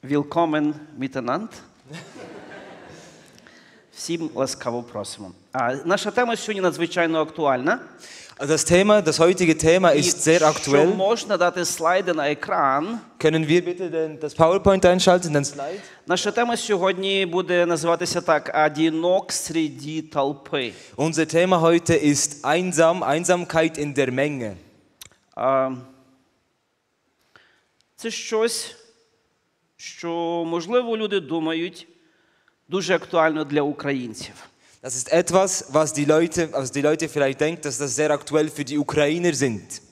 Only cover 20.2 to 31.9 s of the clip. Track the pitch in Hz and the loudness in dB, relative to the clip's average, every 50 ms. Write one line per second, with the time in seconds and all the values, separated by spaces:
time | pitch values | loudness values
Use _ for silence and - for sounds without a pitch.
20.2 | 135 139 147 143 - - - 147 131 117 98 - - - - - 135 160 165 143 | -2 -2 -2 -6 -10 -6 -6 -4 -4 -4 -8 -12 -20 -20 -6 -2 -2 -2 0 0
21.2 | 160 156 - 165 175 185 185 175 160 165 170 170 170 - 170 151 - 147 147 135 | -2 0 2 0 2 4 2 4 4 4 4 4 4 2 0 2 4 2 2 2
22.2 | - - - - - 127 151 170 185 185 170 143 165 160 175 185 156 - 143 160 | 0 -4 -6 -6 -2 0 0 0 0 -2 2 4 4 4 4 2 0 -2 -2 -2
23.2 | 175 180 185 180 175 - - 165 160 165 160 - 147 147 139 131 139 127 123 131 | 2 0 0 0 0 -2 0 0 0 0 0 -4 -6 -4 0 -2 -2 0 0 -2
24.2 | 139 151 147 135 120 107 98 90 - _ _ _ _ _ _ _ - - _ _ | -2 -2 -2 -6 -8 -10 -10 -14 -18 _ _ _ _ _ _ _ -20 -20 _ _
25.2 | _ _ _ - 110 131 135 135 131 131 131 123 123 - - _ _ _ _ _ | _ _ _ -4 -2 0 0 0 0 -2 -4 -10 -14 -18 -20 _ _ _ _ _
26.2 | _ _ _ _ _ _ _ _ _ _ _ _ _ _ _ _ _ _ _ _ | _ _ _ _ _ _ _ _ _ _ _ _ _ _ _ _ _ _ _ _
27.2 | _ _ _ - _ _ _ _ _ _ _ _ _ _ _ _ - 226 220 - | _ _ _ -20 _ _ _ _ _ _ _ _ _ _ _ _ -10 -8 -8 -8
28.2 | - - 226 220 220 233 226 - - - - - - _ _ _ _ _ _ _ | -8 -4 -2 0 0 0 -2 -4 -10 -10 -14 -20 -20 _ _ _ _ _ _ _
29.2 | _ _ _ _ _ _ _ _ _ _ _ _ - - - - - 170 170 170 | _ _ _ _ _ _ _ _ _ _ _ _ -20 -20 -18 -12 -8 -8 -6 -4
30.2 | 170 165 170 170 170 165 165 175 165 175 233 247 247 233 226 220 220 208 196 196 | -4 -4 -4 -4 -4 -4 -4 -6 -6 0 0 0 0 0 -4 -4 -4 -2 -4 -4
31.2 | 170 131 156 165 160 160 165 165 170 185 180 - - _ | -4 -4 -6 -4 -2 -2 -4 -4 -4 -6 -8 -14 -20 _